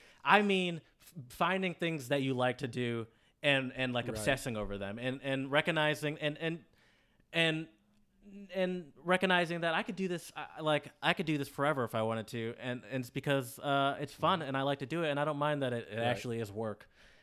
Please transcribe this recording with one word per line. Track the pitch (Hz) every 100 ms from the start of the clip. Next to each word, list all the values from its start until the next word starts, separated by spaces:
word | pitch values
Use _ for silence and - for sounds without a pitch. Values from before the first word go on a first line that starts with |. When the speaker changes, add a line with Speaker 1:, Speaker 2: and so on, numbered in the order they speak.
| - - 135
Speaker 1:
I | 196
mean, | 208 190 180 165 - _
f-, | - 175 123
finding | - 170 190 185 165
things | 165 160 123
that | 143
you | 135 127
like | 127 120
to | 131
do | 123 120 117 110 _ _ _ 147
and, | 135 131 123
and, | 131
like, | 120 117
Speaker 2:
Right. | 110
Speaker 1:
obsessing | 107 131 135 110
over | 101 101
them | 98 107
and, | 127 135
and | 135 135 135
recognizing | 147 156 160 151 147 147 156
and, | 151 151
and, | 165 165 - _ _ _ _ _ _
and, | 165 165 156 160 - _ _ _ _ 202 202 202 185
and | 185 180 151 - 165
recognizing | 180 185 180 170 170
that | 170 160
I |
could | - 185
do | 190
this, | 175 - -
I, | 143 98
like, | 156 147 147 -
I | 156 180
could | 160
do | 151
this | 139
forever | - 143 143 117
if | 117
I |
wanted | 110 113 107
to, | 120 113 -
and, | 127 123 101
and | 131
it's | 120
because, | 143 147 139 123 -
uh, | 143 139 139 123
it's | 143
fun | - 156 185
Speaker 2:
Mm-hmm. | 139
Speaker 1:
and | 135
I |
like | 139 143
to | 135
do | 165
it, | 160
and | 143
I | 151
don't | 143
mind | 147 147
that | 131
it, | 120 104
it | 107
Speaker 2:
Right. | 117
Speaker 1:
actually | 107 123 117
is | 107
work. | 101 113 101 - - - -